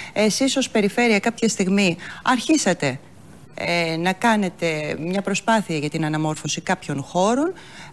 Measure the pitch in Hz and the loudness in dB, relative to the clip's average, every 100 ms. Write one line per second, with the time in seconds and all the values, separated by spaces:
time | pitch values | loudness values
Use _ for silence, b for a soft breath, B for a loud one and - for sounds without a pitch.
0 | B - 214 - 262 269 254 226 202 - | B 0 2 2 0 0 0 2 2 2
1 | 240 202 233 - 226 - 185 202 196 165 | 2 4 2 0 0 0 2 4 2 0
2 | B B - 254 - 311 196 175 139 131 | B B 0 2 4 2 2 0 0 -4
3 | - - - - - - - 170 165 160 | -10 -20 -20 -20 -16 -8 -2 0 0 0
4 | 180 185 233 220 185 - 165 156 151 - | -2 2 2 2 0 -2 -2 -2 -4 -6
5 | 165 190 196 196 - - 180 160 147 160 | -4 -2 -2 -2 2 0 2 -2 -2 -2
6 | 156 156 156 156 156 170 - 180 - 139 | -2 0 -2 -4 -6 -6 -4 -4 -4 -6
7 | 139 175 196 247 330 370 B B B | -4 0 2 2 0 -4 B B B